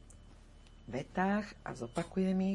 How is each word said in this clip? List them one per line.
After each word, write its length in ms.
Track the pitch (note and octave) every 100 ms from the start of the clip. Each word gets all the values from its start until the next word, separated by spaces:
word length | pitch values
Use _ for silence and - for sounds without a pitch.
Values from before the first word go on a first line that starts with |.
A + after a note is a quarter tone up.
| - - - - - - - - -
vetách 640 | C#3+ C#3+ - F#3+ G#3 G#3+ - -
a 80 | -
zopakujem 640 | A#2+ - E3+ F#3+ F#3+ F#3 F#3+